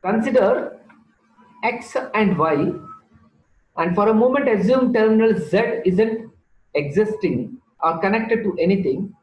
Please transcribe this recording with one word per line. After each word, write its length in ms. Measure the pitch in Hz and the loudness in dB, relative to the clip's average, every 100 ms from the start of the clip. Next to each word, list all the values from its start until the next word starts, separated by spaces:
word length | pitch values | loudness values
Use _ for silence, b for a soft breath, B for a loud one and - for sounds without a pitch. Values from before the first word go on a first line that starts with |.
Consider 760 | 180 220 262 214 202 247 - - - - _ _ _ _ _ - | -2 -2 2 2 4 0 -4 -14 -20 -20 _ _ _ _ _ -6
X 320 | 226 240 - 262 - 214 | -6 -4 -8 -8 -4 0
and 200 | 202 - | 0 2
Y, 360 | 160 143 - - - - _ _ _ _ _ _ _ - | 0 2 0 -4 -12 -20 _ _ _ _ _ _ _ -4
and 160 | 165 | -2
for 140 | 180 208 | 2 2
a 60 | 220 | 4
moment 340 | 247 277 269 | 4 2 0
assume 420 | 214 185 262 247 | 0 2 2 2
terminal 460 | 226 220 220 226 185 | 2 4 4 4 2
Z 440 | - 196 233 - 185 | 0 0 0 -2 0
isn't 460 | 180 220 226 - _ _ _ _ | 2 0 -2 -10 _ _ _ _
existing 840 | 147 147 165 214 214 170 123 110 - _ _ | -6 -2 0 0 -2 -2 -4 -6 -12 _ _
or 160 | 160 170 | -2 -2
connected 420 | 196 220 226 226 | -2 -2 -2 -2
to 140 | 208 - | -2 -2
anything. 580 | 165 196 147 156 202 - | 0 0 0 -4 -6 -12